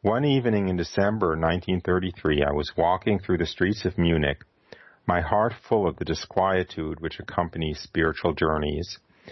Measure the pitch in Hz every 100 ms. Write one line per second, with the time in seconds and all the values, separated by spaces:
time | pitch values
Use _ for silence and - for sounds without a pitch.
0 | 101 113 147 135 120 107 98 90 82 -
1 | 98 110 92 80 80 90 90 90 90 90
2 | 92 - - 76 71 73 71 - 82 90
3 | - 101 - 90 82 - 90 107 92 -
4 | 85 82 73 69 - _ _ - - _
5 | - 87 80 104 113 - - 113 92 -
6 | 82 80 - - 95 95 90 - 78 78
7 | 80 - - - 87 85 80 76 - 82
8 | 80 78 87 76 80 78 76 73 87 -
9 | _ _ -